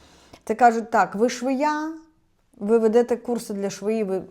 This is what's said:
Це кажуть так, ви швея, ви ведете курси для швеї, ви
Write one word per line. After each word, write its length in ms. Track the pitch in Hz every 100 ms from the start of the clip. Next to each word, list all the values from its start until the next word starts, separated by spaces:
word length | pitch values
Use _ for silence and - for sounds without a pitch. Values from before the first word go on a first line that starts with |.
| _ _ _ -
Це 120 | - 220
кажуть 360 | 240 233 220
так, 240 | 220 185 202
ви 140 | 240
швея, 640 | 247 254 262 302 302 311 320 - _ _ _ _ _
ви 180 | 202 233
ведете 400 | 220 226 240 240
курси 360 | 240 240 -
для 160 | 202 196
швеї, 340 | 196 202 226
ви 180 | 202 190 -